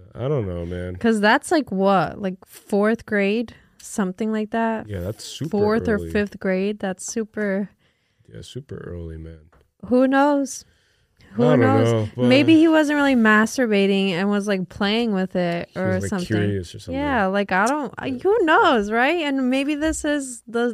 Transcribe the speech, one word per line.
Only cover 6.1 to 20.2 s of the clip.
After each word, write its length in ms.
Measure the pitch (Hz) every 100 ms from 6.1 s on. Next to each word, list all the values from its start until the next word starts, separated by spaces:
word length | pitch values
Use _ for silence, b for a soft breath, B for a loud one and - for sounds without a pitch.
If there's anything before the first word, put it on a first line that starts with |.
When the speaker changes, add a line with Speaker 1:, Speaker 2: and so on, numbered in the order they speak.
Speaker 2:
fifth 260 | 208 208 -
grade. 380 | 190 185 196 214
That's 260 | 196 185
super. 680 | - 233 214 214 208 190 196 _ _ _ _ _ _
Speaker 1:
Yeah, 100 | 113
super 340 | - 123 - -
early, 380 | - 87 82 80
man. 220 | 80 80 80 _ _ _ 190
Speaker 2:
Who 200 | 247 262
knows? 580 | 269 285 285 277 - - b b b b b b
Who 100 | -
Speaker 1:
I 60 | 113
don't 100 | 123
Speaker 2:
knows? 320 | 117 110 117
Speaker 1:
know, 160 | 113 107 -
but 80 |
Speaker 2:
Maybe 320 | 240 269 302 320
he 100 | 330
wasn't 300 | 311 294 294
really 180 | 277
masturbating 960 | 254 220 214 220 - 240 202 196 196 196
and 180 | 170 202
was, 200 | 208 202
like, 200 | 196 180
playing 440 | - 202 220 233
with 240 | 190 185 185
it 320 | 175 170 -
Speaker 1:
He 60 | -
Speaker 2:
or 100 | 185
Speaker 1:
was, 80 | 185
like, 60 | 196
Speaker 2:
something. 160 | 196 180
Speaker 1:
curious 480 | - - 98 85
or 60 | 104
something. 200 | - 262
Speaker 2:
Yeah, 260 | 285 247 190
like, 260 | 202 202
I 140 | 185 220
don't, 280 | 302 262 -
I, 80 | 262
Speaker 1:
Yeah. 120 | 247
Speaker 2:
who 180 | 359 453
knows, 460 | 330 339 370 247 202
right? 280 | 226 262 349
And 260 | 294 269 254
maybe 280 | 262 277 294
this 280 | 311 311
is 380 | 302 294